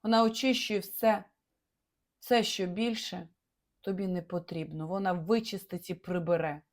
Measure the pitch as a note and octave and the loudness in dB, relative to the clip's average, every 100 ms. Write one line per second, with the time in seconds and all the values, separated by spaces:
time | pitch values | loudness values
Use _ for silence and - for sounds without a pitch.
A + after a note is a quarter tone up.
0 | G#3+ A3+ A3+ A3+ C4 B3+ - G#3 F#3 - | 4 6 6 4 2 2 0 -2 -4 2
1 | A3 G#3 - _ _ _ _ _ _ _ | 2 2 -4 _ _ _ _ _ _ _
2 | _ _ - A#3+ G3+ - F3+ F3+ A#3 A3 | _ _ 2 2 2 -2 -4 0 -2 -2
3 | - F3+ E3 _ _ _ _ _ - F#3+ | -6 -10 -12 _ _ _ _ _ -6 -2
4 | F#3+ F3+ E3+ F3 E3+ E3+ D#3 D#3 D#3+ G3 | -2 -2 -2 -6 -6 -8 -6 -6 -4 -2
5 | F#3+ F3+ D#3+ A3+ A3+ G3 - F3+ - F3 | 0 -2 2 0 0 -10 -8 -10 -8 -10
6 | - F3+ E3 E3+ D#3 D3 _ | -4 -2 2 2 0 -6 _